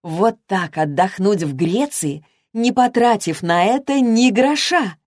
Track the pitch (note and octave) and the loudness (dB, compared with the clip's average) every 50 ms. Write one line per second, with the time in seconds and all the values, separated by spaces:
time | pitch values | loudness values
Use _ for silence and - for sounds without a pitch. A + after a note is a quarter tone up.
0 | _ E3+ D#3+ E3+ G3+ A3+ A3+ _ _ _ G3 F#3 F3 D#3 - D#3+ D#3 D3 C#3+ C#3 | _ -8 -4 0 0 0 0 _ _ _ -4 -4 -4 -6 -4 -4 -4 -2 0 0
1 | F3+ F#3+ - - F#3+ G3+ G#3 F#3 E3+ D3 C#3 C3 E3+ E3 F3+ A#3 C#4+ C#4+ - - | 0 0 0 -2 0 0 0 0 -2 -4 -2 -2 -2 0 0 -2 -2 -2 -4 -4
2 | - D3 C#3+ D3+ _ _ _ _ _ _ _ A3 A#3 A#3+ - B3+ B3 B3 B3 A#3+ | -4 -6 -6 -8 _ _ _ _ _ _ _ -2 -2 0 2 2 0 2 2 2
3 | A#3 A#3+ A3+ G3+ - E3+ D#3 - - E3+ E3+ F3 F3 G#3 A#3+ C#4 - - C#4 C#4 | 2 2 2 0 -2 -6 -6 -4 -2 0 2 2 2 2 0 -2 -2 -2 0 0
4 | B3+ A#3+ A3+ A3+ B3 B3+ G3+ G#3+ C4 C#4 D4+ C#4+ - - F4+ F4 C4+ F#3 E3 _ | 2 2 4 4 4 4 4 4 2 2 2 0 -2 0 0 0 0 -2 -6 _
5 | _ | _